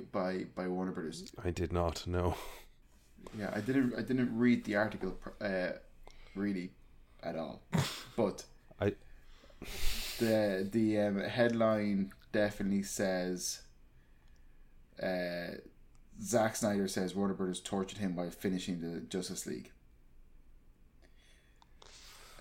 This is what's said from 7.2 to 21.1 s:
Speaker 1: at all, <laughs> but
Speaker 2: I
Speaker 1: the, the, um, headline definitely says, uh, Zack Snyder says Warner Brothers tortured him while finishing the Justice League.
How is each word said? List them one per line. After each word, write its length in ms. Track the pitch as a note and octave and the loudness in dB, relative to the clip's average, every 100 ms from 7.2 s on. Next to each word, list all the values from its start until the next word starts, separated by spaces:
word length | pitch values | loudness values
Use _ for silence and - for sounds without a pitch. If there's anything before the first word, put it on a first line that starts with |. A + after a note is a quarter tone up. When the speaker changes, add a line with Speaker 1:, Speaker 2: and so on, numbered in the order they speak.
Speaker 1:
at 120 | - D#2+ | -8 -6
all, 260 | D2+ - - D#3+ C#3 | -6 -10 -2 0 0
<laughs> 260 | - - - | -6 -6 0
but 300 | G2+ - - - - - | 0 0 -12 -20 -20 0
Speaker 2:
I 140 | G2+ - - - - - - - - - - - - - | 0 0 -8 -20 -20 -20 -20 -14 -10 4 4 4 -2 0
Speaker 1:
the, 480 | A2+ A2 G#2 F#2+ G2+ | 4 6 4 2 2
the, 280 | A2+ A2 G#2+ | 4 4 4
um, 200 | G#2 G2 | 4 2
headline 960 | - - A#2+ A#2 A2 G#2+ G#2 G2 F#2+ - - | 0 4 4 6 4 4 2 0 0 -6 -2
definitely 520 | A2 G#2 - G2 G2 | 2 2 2 0 0
says, 800 | G2 - G2 F#2 F2+ F2+ - - - - - - - - - - - - - - - - | 0 0 0 2 0 -2 -4 -8 -12 -20 -20 -20 -20 -20 -20 -20 -20 -20 -20 -20 -20 -6
uh, 520 | F#2 F2+ F2 F2 F2 - - - - - - - | -2 -2 -2 -6 -8 -10 -14 -20 -20 -20 -20 -12
Zack 360 | - A2+ A2 - | 0 2 2 2
Snyder 300 | A2 G2+ F#2+ | 2 2 2
says 260 | - F2+ F#2 | 0 0 0
Warner 180 | G2+ | 0
Brothers 280 | F#2 F#2 F2 | 0 -2 -2
tortured 380 | - G2 F#2+ - | -2 -2 -2 -2
him 160 | G2 F2 | -2 -2
while 120 | F2 | -4
finishing 520 | - G2+ F#2 G2+ F2 | -2 -2 0 -2 -4
the 180 | E2+ E2+ | -4 -6
Justice 440 | - F#2+ F2+ F#2 - | -4 -4 -4 -6 -8
League. 260 | B1+ - - - - - - - - - - - - - - - | -8 -10 -20 -20 -20 -20 -20 -20 -20 -20 -20 -20 -20 -20 -20 -20